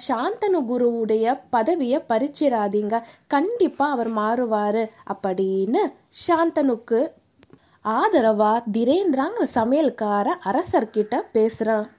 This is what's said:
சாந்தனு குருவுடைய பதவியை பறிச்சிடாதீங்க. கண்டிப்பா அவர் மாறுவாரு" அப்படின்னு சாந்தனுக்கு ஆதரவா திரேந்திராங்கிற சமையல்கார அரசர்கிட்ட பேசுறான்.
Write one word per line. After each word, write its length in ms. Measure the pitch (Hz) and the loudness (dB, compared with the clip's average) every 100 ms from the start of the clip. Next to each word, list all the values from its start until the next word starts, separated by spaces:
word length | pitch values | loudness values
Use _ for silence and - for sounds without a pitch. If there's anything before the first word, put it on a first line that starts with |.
| - | -2
சாந்தனு 560 | 233 311 453 415 359 226 | -2 -2 -2 0 0 0
குருவுடைய 720 | 247 240 233 214 220 226 277 - | 0 0 0 0 0 2 -2 -2
பதவியை 500 | 233 226 349 240 294 - | -2 0 0 0 -2 0
பறிச்சிடாதீங்க. 920 | 220 285 - 294 233 202 208 208 233 233 - - | -2 -2 0 0 0 0 -2 -2 -4 -6 -16 -4
கண்டிப்பா 640 | 285 359 480 359 - 285 | -2 0 0 0 0 -2
அவர் 240 | 262 233 | 0 -2
மாறுவாரு" 760 | 220 214 240 233 214 208 220 220 - - | -2 -2 0 0 0 0 0 -2 -6 -10
அப்படின்னு 720 | 202 196 185 190 190 190 320 330 - _ - - | -6 -4 -2 -2 0 0 0 0 -4 _ -10 0
சாந்தனுக்கு 840 | 330 339 330 269 233 - 226 - - _ _ _ - _ _ | 2 2 2 0 0 0 0 0 -6 _ _ _ -20 _ _
ஆதரவா 800 | 214 226 427 339 220 208 214 226 226 | -4 0 2 4 4 4 2 2 0
திரேந்திராங்கிற 760 | 214 233 349 403 262 311 466 302 | 0 2 2 2 0 -2 -2 -2
சமையல்கார 800 | 254 226 285 285 - 214 202 208 359 | 0 2 2 2 0 -2 0 0 -2
அரசர்கிட்ட 760 | 185 247 359 320 220 214 208 269 415 | -2 -2 0 0 0 -2 -2 -2 -2
பேசுறான். 520 | 220 220 220 220 220 214 | 0 0 0 -2 -2 -2